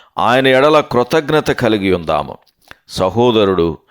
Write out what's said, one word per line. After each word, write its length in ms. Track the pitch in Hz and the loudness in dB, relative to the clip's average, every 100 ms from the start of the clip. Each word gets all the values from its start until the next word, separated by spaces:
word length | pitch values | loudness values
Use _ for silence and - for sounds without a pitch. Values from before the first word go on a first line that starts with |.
| _ - | _ -4
ఆయన 280 | 101 123 131 | 0 0 2
ఎడల 320 | 131 147 156 | 4 4 2
కృతజ్ఞత 720 | 143 123 120 160 143 151 139 | 0 -2 -2 -2 -2 -2 -2
కలిగి 420 | 143 120 107 95 | -2 0 0 0
ఉందాము. 440 | 90 80 78 71 - _ _ _ - - | -2 -2 -4 -4 -12 _ _ _ -20 -14
సహోదరుడు 880 | - 92 101 123 110 101 92 85 78 _ | -4 -2 0 2 2 2 2 -2 -4 _